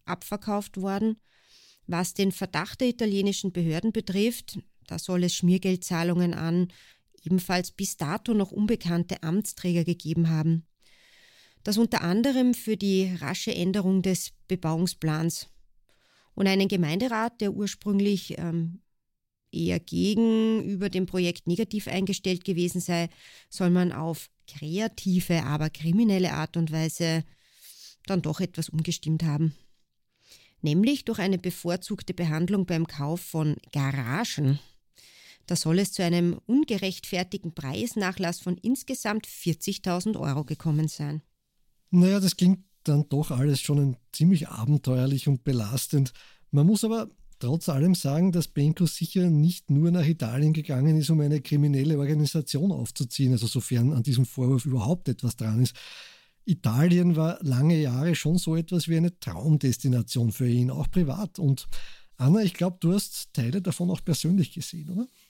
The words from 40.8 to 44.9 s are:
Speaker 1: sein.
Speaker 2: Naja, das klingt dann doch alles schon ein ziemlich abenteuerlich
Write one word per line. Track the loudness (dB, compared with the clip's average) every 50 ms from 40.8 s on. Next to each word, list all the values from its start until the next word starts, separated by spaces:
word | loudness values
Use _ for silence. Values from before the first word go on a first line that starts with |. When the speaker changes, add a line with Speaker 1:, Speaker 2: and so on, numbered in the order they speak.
| 0 -2
Speaker 1:
sein. | -4 -6 -8 -8 -8 -8 _ _ _ _ _ _ _ _ _ _ _ _ _ 4
Speaker 2:
Naja, | 6 6 6 6 4 4
das | 2 0 2
klingt | 4 4 4 4 2 -2 _ _ _
dann | -2 2 2 2 2 2
doch | 0 -2 0 0
alles | 0 0 2 2 2 0
schon | 0 0 2 2
ein | 2 2 0 -4 _ -12
ziemlich | 0 4 6 6 6 6 2 -2
abenteuerlich | -6 -4 2 2 2 2 4 2